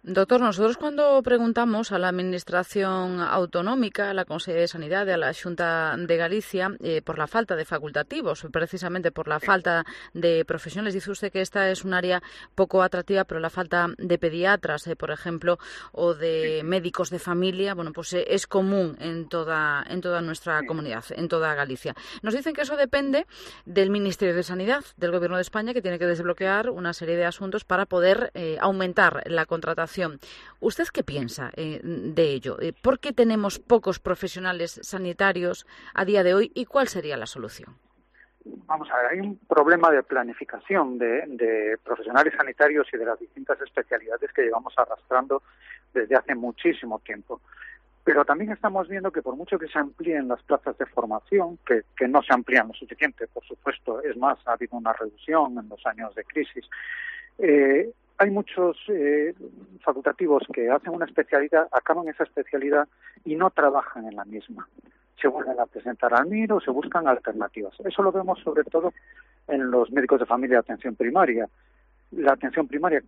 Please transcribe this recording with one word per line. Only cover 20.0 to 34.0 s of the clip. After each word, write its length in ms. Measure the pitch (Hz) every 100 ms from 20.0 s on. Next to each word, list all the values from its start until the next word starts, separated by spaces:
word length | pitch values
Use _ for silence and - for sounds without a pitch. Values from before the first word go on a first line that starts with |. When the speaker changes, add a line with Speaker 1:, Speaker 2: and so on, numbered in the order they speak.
Speaker 1:
toda 220 | 180 175
nuestra 420 | 170 160 170 156
comunidad, 400 | 143 160 147 113 -
en 180 | - 165
toda 260 | 165 160
Galicia. 400 | 147 143 - 151 123 - -
Nos 120 | 214
dicen 200 | 240 302
que 80 | 294
eso 140 | 277 294
depende 500 | 277 277 277 277 359 - - - -
del 240 | 180 196
Ministerio 440 | 202 202 175 190
de 100 | 175
Sanidad, 400 | 175 180 196 277 - -
del 140 | 175
Gobierno 260 | 175 170 180
de 60 |
España, 320 | 180 214 220
que 80 | 247
tiene 160 | 185 175
que 80 | 175
desbloquear 640 | 170 175 175 190 202 233
una 240 | 180 175
serie 220 | 170 165 170
de 100 | 175
asuntos 380 | - 190 190
para 200 | - 185
poder, 460 | 196 180 180 202 247
eh, 220 | - 165 156
aumentar 640 | 190 190 185 175 180 165 -
la 180 | 165
contratación. 540 | 160 165 160 165 165 - 170 143 - - - _
¿Usted 240 | - - 339
qué 100 | -
piensa, 480 | - 143 120 - 127 -
eh, 240 | 160 156
de 400 | - 170 135 156 160
ello? 300 | 135 131 92
Eh, 120 | 165
¿por 280 | - 240 269
qué 120 | 294
tenemos 460 | 240 226 220 202 -
pocos 400 | - 233 202
profesionales 800 | 180